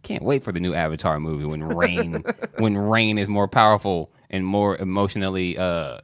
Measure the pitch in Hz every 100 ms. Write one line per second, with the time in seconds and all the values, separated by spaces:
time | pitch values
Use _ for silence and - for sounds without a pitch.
0 | - - 98 139 113 87 90 82 80 78
1 | - 76 78 76 76 76 80 82 - -
2 | 85 85 - - - - 110 101 104 113
3 | 110 107 98 104 98 113 110 104 101 87
4 | 78 _ _ 95 95 101 101 87 92 98
5 | 98 104 95 95 90 85 90 85 69 55